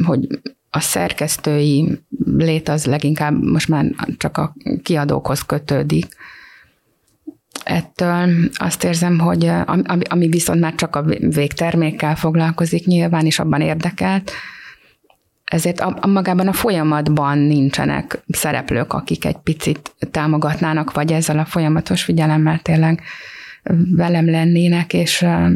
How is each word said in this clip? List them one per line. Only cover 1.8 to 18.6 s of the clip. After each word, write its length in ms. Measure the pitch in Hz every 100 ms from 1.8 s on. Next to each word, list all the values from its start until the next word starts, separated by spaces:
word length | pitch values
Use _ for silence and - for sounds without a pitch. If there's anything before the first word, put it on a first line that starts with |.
| 160 - - -
lét 440 | - 143 165 160 160
az 180 | 151 151
leginkább 560 | 147 143 151 151 151
most 260 | - 160 -
már 180 | 151 131 - - -
csak 200 | - -
a 180 | 156 - - -
kiadókhoz 600 | - 160 143 139 135 135
kötődik. 640 | - 151 - 139 147 156 170 - - - - - _ _ _ _ _ _ - - _ -
Ettől 680 | - 170 - - 175 175 180 170 170
azt 320 | - 175 -
érzem, 340 | 175 165 175 170
hogy, 260 | 165 170
ö, 160 | 165 170 170
ami, 160 | 180 185
ami, 160 | 180 -
ami 200 | 175 165
viszont 320 | 170 165 165
már 140 | 160
csak 220 | 165 160 143
a 60 |
vé-, 260 | 156 - -
végtermékkel 880 | 151 143 - 170 170 156 156 151 156
foglalkozik 680 | 165 160 160 165 165 170 175
nyilván, 400 | 175 170 165 156
és 120 | 156
abban 220 | 160 147
érdekelt, 680 | 156 156 175 202 180 196 190 - - - - - _ _ _ _ _ _
ezért 360 | - 170 175 180
a, 160 | 185 190
a 60 | -
magában 420 | 196 185 180 190
a 40 |
folyamatban 840 | 190 233 180 156 151 151 151 143 147
nincsenek 840 | 147 147 139 139 143 143 - - -
szereplők, 640 | - 156 131